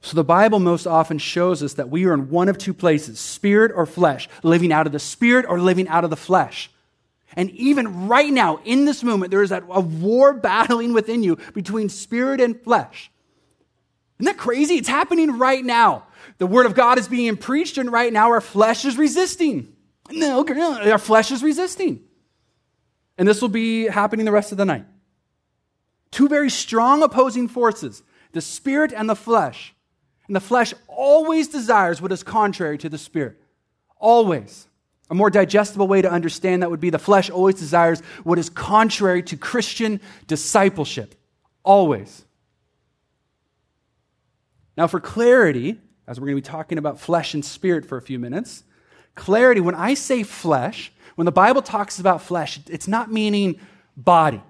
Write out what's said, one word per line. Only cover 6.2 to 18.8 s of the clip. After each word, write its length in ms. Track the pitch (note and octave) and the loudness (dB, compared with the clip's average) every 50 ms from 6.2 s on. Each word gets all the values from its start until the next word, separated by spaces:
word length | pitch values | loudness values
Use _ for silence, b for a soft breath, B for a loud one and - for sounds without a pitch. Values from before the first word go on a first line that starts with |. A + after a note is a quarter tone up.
| - - F#3 F#3 C#3+ G#2+ - - - - _ _ _ _ _ _ _ _ _ _ _ b b | -2 0 0 0 0 -2 -6 -16 -16 -16 _ _ _ _ _ _ _ _ _ _ _ b b
And 140 | - F3+ F#3+ | -6 -6 -6
even 580 | - - A#3+ C4+ D4 C#4 A#3+ A3 F#3 F3 F#3 G3+ | -6 -4 0 0 2 2 0 -4 -6 -8 -2 2
right 240 | A#3 C4 D4 D4 C#4 | 2 2 4 4 2
now, 280 | B3+ A3 E3+ D#3 D#3+ - | 2 2 2 0 -4 -4
in 220 | A3 A#3+ C4 C#4+ | -2 2 2 2
this 180 | D4 C#4 - A#3 | 2 0 -2 -2
moment, 260 | A#3+ A3+ G3 F#3 F3+ | -2 0 0 -2 0
there 120 | F#3+ G3 G#3 | 2 0 2
is 80 | F#3+ | 0
that, 120 | F#3+ F#3 F3 F3 | -2 -6 -8 -2
a 120 | F3+ G3 | -2 -2
war 520 | F#3 E3 D#3+ D#3+ E3+ G3 A3+ B3 C4+ C#4 C#4+ | 0 0 -4 -4 -2 0 4 6 4 4 4
battling 600 | A#3+ G3+ G#3 F#3 A3 A3+ - B3 A#3 A#3 A#3+ A#3+ | 2 -2 -2 0 0 2 2 0 -2 0 0 0
within 280 | A3+ G#3+ A3 A3+ A#3+ A3 | 0 0 0 -2 -2 0
you 140 | F3+ D#3+ B B B B | 0 -2 B B B B
between 340 | G#3+ F3+ C#3+ G3+ A3+ G#3+ G3 | -12 -10 -6 -6 -4 -4 -6
spirit 520 | F#3+ - - _ A#3 A#3 B3+ C4+ C#4 C4 | -6 -10 -12 _ -4 -4 -2 -2 0 0
and 200 | B3+ A#3+ A3+ A#3 | 0 0 0 -6
flesh. 480 | _ A3+ A#3+ G3 C#3+ - - - - - _ _ _ _ _ _ _ _ _ _ _ _ _ _ _ _ _ _ _ _ _ _ | _ 0 0 0 0 -4 -14 -20 -20 -20 _ _ _ _ _ _ _ _ _ _ _ _ _ _ _ _ _ _ _ _ _ _
Isn't 140 | G#3+ E4 G4+ | -4 -4 -4
that 40 | |
crazy? 380 | - - B3 A#3+ C4 D4+ D4+ F4 | -2 -4 -4 0 0 0 0 0
It's 140 | D4 A3+ - | -2 -2 -2
happening 500 | B3 C#4+ F4+ - F4 E4+ D#4+ D4+ B3+ A#3 | -2 -2 -2 0 0 0 0 0 0 0
right 260 | B3+ C4 C4+ C4 B3+ | 2 2 2 0 -2
now. 420 | B3 A#3+ A#3 A#3 G3+ D3 A2+ - B B B B B B B | -2 2 4 4 4 2 0 -8 B B B B B B B
The 80 | F#3 | -4
word 200 | F3+ G3 B3 B3 | 2 4 4 4
of 80 | A#3 F#3+ | 6 4
God 240 | - B3 A#3+ B3+ B3+ | 4 4 4 4 2
is 80 | G#3 | 0
being 300 | F3 A#3+ A#3+ A#3+ A#3 G#3+ | -2 -4 -2 -2 -2 -2
preached, 420 | - - - B3+ D4 F4 D#4 - C#4 | -4 -4 -4 -2 -2 -2 -2 -4 -6
and 140 | C4 B3 A#3 | -6 -2 0
right 200 | A#3 A#3+ A#3+ A3+ | 0 0 0 2
now 180 | G#3 G#3+ A#3 | 4 4 4
our 100 | A#3 A3+ | 4 2
flesh 440 | - - - G3 A3 A3 A#3 A3+ | 0 -2 2 2 2 2 2 0